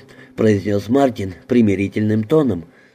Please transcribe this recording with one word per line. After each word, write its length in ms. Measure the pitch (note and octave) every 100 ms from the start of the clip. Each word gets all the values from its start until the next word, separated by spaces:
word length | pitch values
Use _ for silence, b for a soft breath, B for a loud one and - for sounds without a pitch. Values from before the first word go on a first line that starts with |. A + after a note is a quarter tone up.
| - B B -
произнес 540 | A2 G2+ G2 G2+ G2
Мартин 440 | C3+ C3+ G#2+ F#2+ F2 -
примирительным 760 | B2 A2 F#2+ G2 G#2+ G#2+ A2
тоном, 420 | G#2+ D#3 C3+ F2 - b b